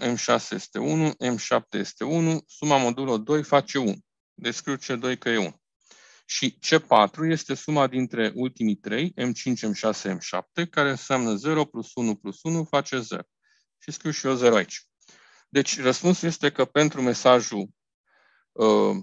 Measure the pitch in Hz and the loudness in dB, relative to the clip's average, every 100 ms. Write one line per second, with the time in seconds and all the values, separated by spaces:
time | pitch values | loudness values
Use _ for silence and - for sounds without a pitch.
0 | 127 120 - 117 - 101 - 107 131 156 | 0 -2 0 0 -2 -10 -8 -6 -2 0
1 | 156 - 123 117 - 120 - 107 98 - | 0 -2 -4 -4 -2 -2 -2 -6 -8 -8
2 | 123 170 165 160 - - 151 139 123 120 | -4 0 0 -2 -6 -8 0 2 2 0
3 | 135 113 110 151 143 143 - 143 117 98 | -2 -2 0 -2 2 0 0 -2 -2 -4
4 | - _ _ - 120 - - 135 - 123 | -8 _ _ -10 -8 -8 -6 -6 -6 -4
5 | 127 123 123 117 87 - _ _ _ - | -4 -4 -2 0 -2 -6 _ _ _ -20
6 | - _ - - 131 - - 160 - 110 | -20 _ -10 -4 -4 -6 0 0 4 6
7 | 101 - 160 160 - 131 - 151 135 127 | 6 2 -2 -2 -4 -8 -2 0 0 0
8 | 127 120 110 127 127 - 110 101 104 113 | -4 -2 -2 -2 -6 -2 -2 -2 -4 -4
9 | 170 - 123 113 - 120 110 98 113 104 | -4 -2 -4 -4 -4 -4 -4 -2 -2 -2
10 | 98 92 - 90 - - 170 - 143 127 | -4 -6 -6 -8 -6 -6 -4 0 0 -2
11 | - 131 117 101 139 156 147 117 110 - | -2 -2 0 -2 -2 0 -2 -4 -10 -4
12 | 117 104 101 - 160 165 156 143 135 131 | -2 -4 -6 -10 -4 -4 -2 -2 -2 -6
13 | 113 85 - _ _ _ _ _ - 151 | -6 -10 -12 _ _ _ _ _ -16 -10
14 | 156 143 131 131 123 110 90 - - _ | -6 -4 -2 2 4 4 2 -6 -18 _
15 | _ - _ _ _ 139 135 - 127 123 | _ -20 _ _ _ 0 0 0 0 2
16 | 175 185 170 160 143 143 127 147 151 147 | 2 2 0 -2 -2 0 2 4 2 2
17 | 127 117 127 127 110 104 98 - _ _ | 0 2 6 6 4 -4 -6 -10 _ _
18 | _ _ _ _ _ - 110 107 101 98 | _ _ _ _ _ 2 4 6 4 0